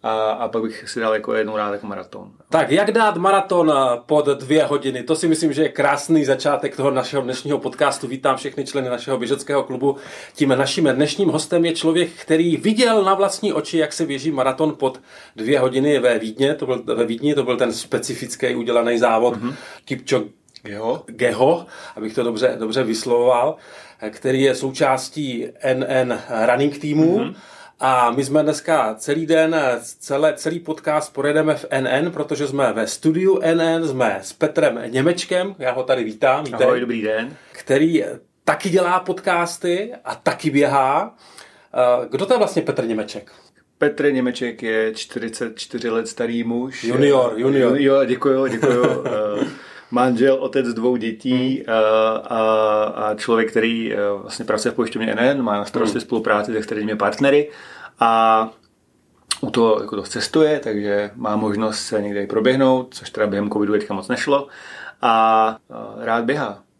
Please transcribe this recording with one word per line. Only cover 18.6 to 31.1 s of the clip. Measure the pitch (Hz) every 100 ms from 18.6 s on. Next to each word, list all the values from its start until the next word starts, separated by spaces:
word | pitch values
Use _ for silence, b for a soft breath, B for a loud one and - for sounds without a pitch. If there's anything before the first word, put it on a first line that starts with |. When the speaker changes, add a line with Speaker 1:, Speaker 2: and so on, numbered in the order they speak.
| 117 120 117 117
Speaker 2:
závod | 117 113 120 117
Speaker 1:
Mhm. | 120 147 B B -
Speaker 2:
Kipčok-, | 131 - 131 - _ _ -
Speaker 1:
Geho. | 110 101 113 131 -
Speaker 2:
Geho, | 113 120 110 131 170 - B B -
abych | 107
to | -
dobře, | 120 110 123 110
dobře | 110 120
vyslovoval, | 117 113 - 120 123 120 - - B B B B
eh, | 110
který | - 135 131
je | 135 127
součástí | 139 127 147 131 - - 143 120 120 -
N | 135 127 131
N | 131 123 107 - 117 113
running | 123 143 143
týmu. | 151 147 160 196
Speaker 1:
Mhm. | 240 B B B B _
Speaker 2:
A | 131 127 120
my | 120
jsme | 131 151
dneska | 151 151 - 156 113 110
celý | - 151 160
den, | 160 160 160 135 120
celé, | - - - 139 156
celý | 147 160 170
podcast | 165 156 - 151 147